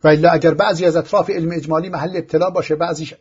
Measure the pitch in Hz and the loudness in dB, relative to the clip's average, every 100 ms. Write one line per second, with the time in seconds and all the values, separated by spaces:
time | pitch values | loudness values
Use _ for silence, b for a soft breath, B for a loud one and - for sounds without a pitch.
0 | 156 151 170 165 165 151 208 170 175 160 | 4 4 4 4 2 2 0 2 0 0
1 | - 208 - 190 165 170 147 160 185 175 | 0 -2 0 -2 -4 -6 -4 -4 -4 -6
2 | 156 185 165 156 180 180 147 156 170 151 | -6 -6 -4 -2 0 -2 -2 -2 -2 -4
3 | 156 - | -10 -14